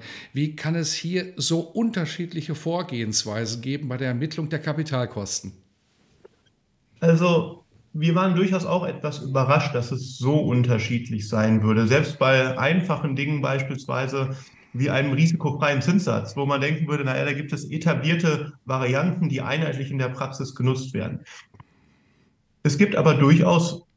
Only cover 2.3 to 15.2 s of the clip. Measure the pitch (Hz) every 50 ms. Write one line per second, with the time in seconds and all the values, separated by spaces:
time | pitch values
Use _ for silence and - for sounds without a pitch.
2.3 | 170 160 147 - 151 - - 165 170 180 175 180 135 117 113 107 104 - - 107
3.3 | 104 113 117 104 117 120 120 131 139 143 151 123 127 127 135 127 123 120 151 156
4.3 | - 170 156 147 160 143 - 156 147 156 156 156 139 127 123 - - 107 98 -
5.3 | - - - 98 - - _ _ _ _ _ _ _ _ _ _ _ _ _ -
6.3 | _ _ _ _ _ _ _ _ _ _ _ _ _ - 170 165 165 160 180 175
7.3 | 170 160 - - - - _ _ _ _ _ _ - 151 156 170 165 185 190 190
8.3 | 175 180 196 185 190 180 180 - 170 180 180 - - - - 151 139 - - 135
9.3 | 131 135 131 123 147 151 - - - 123 123 - 139 120 - - - - 123 135
10.3 | 151 151 147 156 123 123 120 120 117 104 101 - 120 117 - - 107 104 104 -
11.3 | 110 107 107 110 110 107 104 110 110 113 113 104 135 151 - - - - 131 131
12.3 | 135 131 127 131 127 - 127 147 170 190 - - 151 135 147 143 131 135 143 147
13.3 | 151 143 135 131 135 135 135 135 139 135 - - 127 127 135 131 135 135 131 135
14.3 | 135 - - - - - - _ - 123 135 147 - 135 143 143 135 143